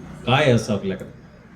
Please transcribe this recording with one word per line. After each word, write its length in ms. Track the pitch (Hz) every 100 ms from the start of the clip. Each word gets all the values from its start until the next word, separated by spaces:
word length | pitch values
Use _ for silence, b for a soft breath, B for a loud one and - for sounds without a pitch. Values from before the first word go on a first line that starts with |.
| - - -
काय 260 | 135 147
असं 220 | 117 -
आपल्याकडं? 360 | 101 98 90 - - - - -